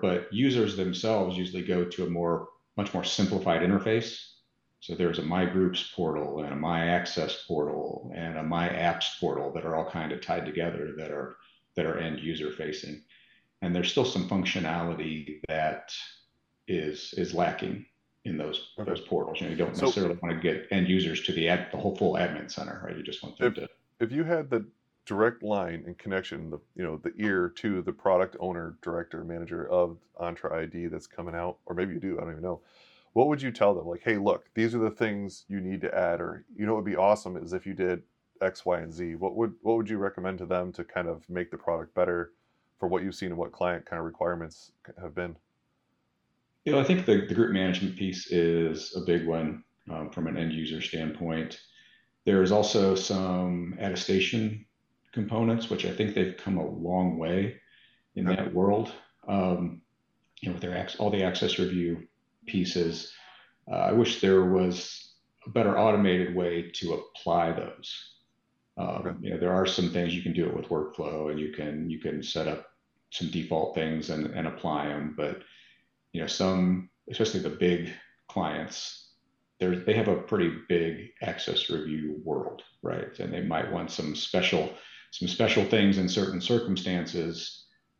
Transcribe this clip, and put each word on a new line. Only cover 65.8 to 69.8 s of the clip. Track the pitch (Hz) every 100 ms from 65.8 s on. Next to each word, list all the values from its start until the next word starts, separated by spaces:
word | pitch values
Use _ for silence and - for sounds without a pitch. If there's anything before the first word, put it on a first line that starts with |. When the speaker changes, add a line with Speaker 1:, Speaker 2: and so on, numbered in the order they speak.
| 110 104 98 90 87 90
Speaker 1:
way | 87 85 85
to | - 87 78
apply | - - 90 85 85
those. | 85 82 - - - - - _ _ _ _ _ -
Um, | 87 87 87
Speaker 2:
Okay. | 87
Speaker 1:
you | -
know, | 85
there | 90
are | 92 92
some | -